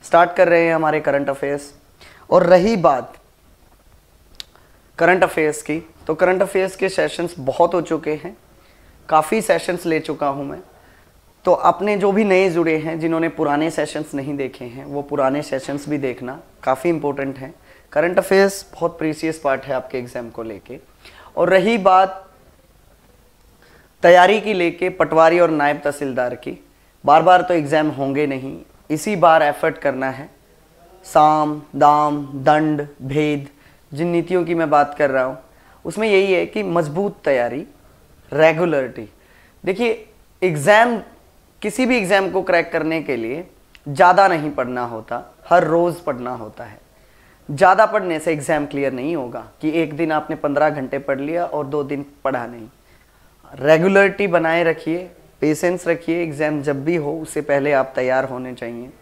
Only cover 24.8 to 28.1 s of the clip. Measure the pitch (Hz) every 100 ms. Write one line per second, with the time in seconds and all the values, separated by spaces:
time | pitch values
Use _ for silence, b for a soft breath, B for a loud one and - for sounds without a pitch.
24.8 | 180 180 151 160 160 175 170 156 143 143
25.8 | 143 143 139 127 123 123 - - _ b
26.8 | b b 135 156 160 180 175 175 143 156
27.8 | 151 135 139